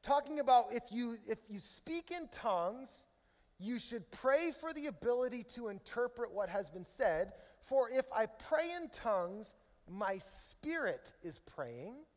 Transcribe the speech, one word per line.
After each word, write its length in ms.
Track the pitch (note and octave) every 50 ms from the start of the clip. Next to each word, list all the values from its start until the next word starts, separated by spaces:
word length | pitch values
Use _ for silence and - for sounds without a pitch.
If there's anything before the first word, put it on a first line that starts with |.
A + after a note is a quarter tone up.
talking 400 | - - C#4 C#4+ C#4 C#4 D4+ D4
about 320 | C#4 B3 B3+ A#3+ A#3 B3
if 120 | A#3+ A#3+ A#3 -
you, 260 | G3+ A#3 B3 A#3 A#3 A3 G3+
if 120 | - A3 - - -
you 80 | G#3 G3+
speak 520 | - - - - - - D#4+ E4+ E4 -
in 180 | F4 F4 E4 -
tongues, 800 | - - - A#3 G3 F3 E3+ F3+ A3 B3+ C4+ C4 - - - - _ _ _ _ _ _ _ _ _ _
you 200 | F#3 G#3+ B3 A#3
should 320 | - - A#3 A#3 E3 -
pray 420 | - - - C4 C4+ D4+ E4+ E4+ D4+ -
for 140 | - D#4+
the 140 | D#4+ D4+ D4
ability 580 | D4+ G3+ D3+ - A3+ A#3+ B3 B3+ B3+ A#3+ B3 A3 - -
to 140 | A#3+ A#3+ A3
interpret 640 | G3+ F#3+ - - - A#3 A#3+ A#3+ A#3+ A#3+ A#3+ G#3+
what 160 | E3+ G3 G3+ F3
has 220 | F3 G3+ G3 C#3+
been 140 | D3+ F#3 F3+
said. 480 | - - - B3 G3+ D#3+ D#3 F#3 F#3+ - - - - - _
"For 300 | - - C4+ C4+ B3+ A3+
if 160 | B3+ C4 C4 -
I 140 | - G#3+ A3
pray 480 | G#3+ - - - - D#4+ D4+ E4 E4+
in 160 | F4 F4 E4+ -
tongues, 680 | - - - A#3 G#3 F#3 F3 F3 F#3+ G#3+ A3 - - _ _ _ _ _ _
my 300 | - F3 G3 G#3 G3 G3
spirit 960 | F#3+ - - - - - - - - - D4 E4 E4 C#4+ G3 D3+ - - - - -
is 160 | - E3+ D3+ -
praying 540 | _ - - - C#3+ A#2+ A#2+ A#2+ C#3+ F#3+ B3 C#4+ D#4 _ _